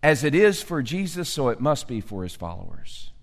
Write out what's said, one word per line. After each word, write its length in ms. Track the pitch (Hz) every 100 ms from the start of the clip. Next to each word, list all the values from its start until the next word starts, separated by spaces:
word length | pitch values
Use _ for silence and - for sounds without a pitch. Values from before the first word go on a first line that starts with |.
As 220 | 147 147
it 100 | 147
is 260 | 147 208 190
for 220 | - 165
Jesus, 460 | 123 175 190 175 170
so 200 | - 127
it 100 | 113
must 260 | 135 147 -
be 140 | 117
for 240 | 98 101
his 100 | 90
followers. 760 | - 87 90 90 87 - - - -